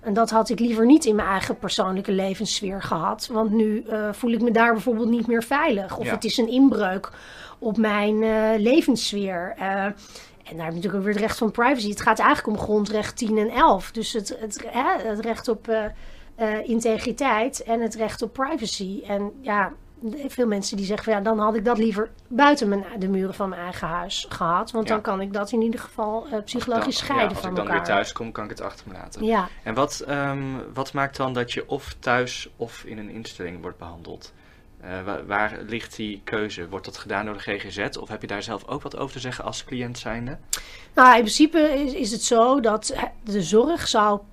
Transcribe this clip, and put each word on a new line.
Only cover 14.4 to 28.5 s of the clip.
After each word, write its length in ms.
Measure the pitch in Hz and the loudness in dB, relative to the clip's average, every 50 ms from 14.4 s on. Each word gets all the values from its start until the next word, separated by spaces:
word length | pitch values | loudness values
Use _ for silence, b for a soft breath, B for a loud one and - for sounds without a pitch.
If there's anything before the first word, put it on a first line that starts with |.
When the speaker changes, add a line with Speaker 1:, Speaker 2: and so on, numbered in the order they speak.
| 220 220 202 - - 226 | -8 -10 -10 -10 -12 -6
Speaker 1:
hè, 420 | - 233 262 330 381 311 - 226 | -2 0 0 2 0 0 0 -2
het 100 | 214 208 | -4 -4
recht 280 | 214 226 226 226 - - | -2 -4 -4 -4 -2 -4
op, 200 | 226 208 - - | -4 -4 -2 -2
eh, 160 | 220 220 214 214 214 B B B B B B B B | -2 -2 -2 -4 -8 B B B B B B B B
eh, 320 | - 233 214 214 214 208 - | -4 -2 -2 0 -2 -2 0
integriteit 920 | 226 226 226 240 220 208 - 254 220 - 294 269 226 214 220 269 269 - - | 0 2 2 2 0 2 0 -4 -4 0 0 2 2 2 2 0 -2 -6 -4
en 180 | - 233 233 | -2 0 0
het 140 | 233 220 214 | 0 -2 -2
recht 260 | 220 220 214 - - | -2 -4 -4 -4 -6
op 120 | 240 220 - | -8 -8 -4
privacy. 680 | - 269 269 320 294 226 196 - - 202 185 196 208 - 196 | -4 -4 -2 -2 -4 -4 -6 -6 -6 -6 -6 -6 -8 -6 -4
En 240 | 202 202 202 202 208 - | -4 -2 -2 -4 -8 -10
ja, 320 | 262 - 208 208 196 180 - - - - - - - 220 | -4 -2 0 2 0 0 -2 -10 -20 -20 -20 -10 -8 -8
de-, 140 | 214 302 277 269 | -8 -6 -8 -8
veel 180 | - - 247 226 | -2 0 2 2
mensen 300 | 208 202 196 - - 196 | 2 0 -2 -4 -4 -4
die 80 | 202 | -2
zeggen 200 | 185 208 208 - | -2 -2 -4 0
van, 80 | 220 220 | 0 0
"Ja, 80 | 202 | 2
dan 180 | 196 220 220 214 | 2 0 2 2
had 160 | - 214 208 | 2 2 2
ik 100 | 226 196 | 2 2
dat 120 | 240 240 220 | 2 2 4
liever 320 | 220 226 208 202 214 220 - - - - | 2 2 2 0 -2 -4 -6 -18 -14 -6
buiten 420 | 254 226 285 285 294 285 247 202 | 2 6 6 8 8 6 4 0
mijn, 140 | 202 202 196 180 214 226 | 0 0 -2 -6 -6 -4
de 80 | 185 190 | -2 0
muren 260 | 196 190 190 190 190 | 0 0 0 -2 -2
van 160 | - 208 190 | -4 -4 -4
mijn 120 | 185 180 | -4 -6
eigen 260 | 175 180 180 - - 160 | -10 -10 -8 -6 -6 -4
huis 380 | 165 175 175 175 - - - - | -4 -4 -4 -4 -6 -8 -8 -8
gehad, 420 | - - 185 165 170 180 214 220 | -6 -2 0 2 2 2 0 0
want 160 | - 226 220 208 | -2 -2 0 2
Speaker 2:
Ja. 60 | 226 | 0
Speaker 1:
dan 100 | 214 208 | 0 0
kan 180 | 226 202 190 | -2 -2 -2
ik 120 | 196 202 196 | -2 -4 -4
dat 180 | 208 202 208 | -4 -4 0
in 100 | - 226 | 0 2
ieder 180 | 220 233 226 254 | 2 2 0 -2
geval, 460 | - - - - 220 214 214 226 - | -6 -12 -6 -6 -4 -4 -4 -6 -6
eh, 60 | 320 | -4
Speaker 2:
Als 80 | 277 214 | -6 -6
ik 60 | 208 | -6
Speaker 1:
psychologisch 380 | - - 247 - - 240 226 220 - 247 - | -4 -6 -6 -2 0 0 0 0 0 -2 -2
Speaker 2:
dan, 80 | - | -2
Speaker 1:
scheiden 220 | - 285 262 233 - | 0 2 2 2 2
Speaker 2:
ja, 40 | 202 | 0
als 60 | - | -4
Speaker 1:
van 80 | - 185 | -6 -4
Speaker 2:
ik 60 | 180 | -4
dan 100 | 180 101 | -4 -2
Speaker 1:
elkaar." 160 | 196 180 165 170 | 0 0 -2 0
Speaker 2:
weer 80 | 170 - | 2 2
thuis 160 | - - - | 2 2 0
kom, 200 | - - 117 113 | -4 -8 -8 -8
kan 120 | 113 - 107 | -8 -8 -8
ik 60 | |
het 120 | 101 | -8